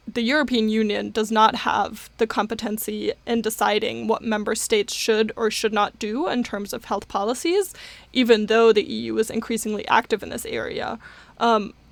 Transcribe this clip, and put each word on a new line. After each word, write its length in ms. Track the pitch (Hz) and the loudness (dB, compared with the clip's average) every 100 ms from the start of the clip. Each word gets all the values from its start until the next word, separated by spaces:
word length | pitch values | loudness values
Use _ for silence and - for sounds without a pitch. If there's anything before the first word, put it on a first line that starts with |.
| - | -6
the 160 | 240 | -2
European 460 | 233 302 262 247 220 | 2 2 2 2 2
Union 420 | 220 214 202 202 | 2 0 0 -4
does 220 | 220 214 | -2 0
not 240 | 214 220 - | 4 4 4
have 520 | - 208 202 214 - - | 0 0 0 -6 -10 -2
the 80 | 226 | -2
competency 880 | - 220 233 226 214 - 214 208 - - | 0 -2 -2 -4 -4 -6 -6 -4 -4 -2
in 160 | 233 | -2
deciding 640 | 220 - 208 214 220 226 220 | -2 0 2 2 0 -4 -2
what 160 | 226 | -2
member 320 | 226 214 208 | -2 -2 -2
states 400 | 220 - 214 202 | -4 0 0 0
should 380 | - - 214 220 | -2 0 2 2
or 160 | - 220 | 0 -2
should 220 | - 220 | 0 -2
not 260 | 208 202 - | 0 -2 -2
do 300 | 214 233 359 | -4 -2 -2
in 160 | 247 | -2
terms 280 | 226 202 202 | -2 -6 -8
of 120 | - | -10
health 240 | - 202 - | -6 -6 -4
policies, 640 | 196 208 247 330 381 381 - - - - | -4 -2 -2 0 0 0 -6 -18 -20 -6
even 340 | 254 240 220 214 | 2 4 4 4
though 260 | 220 226 | 6 6
the 220 | 214 - | 6 2
E 40 | 220 233 | -2 -4
U 120 | 220 | -2
is 100 | 220 | 0
increasingly 600 | 226 - 226 220 208 - | -2 -4 -4 -4 -4 2
active 340 | - - 208 | 2 2 -2
in 60 | - | -4
this 180 | 233 - | -8 -6
area. 540 | 113 - - - 233 - - - - | -6 -4 -6 -6 -8 -14 -20 -18 -2
Um, 360 | 233 220 202 - _ | 2 2 0 -12 _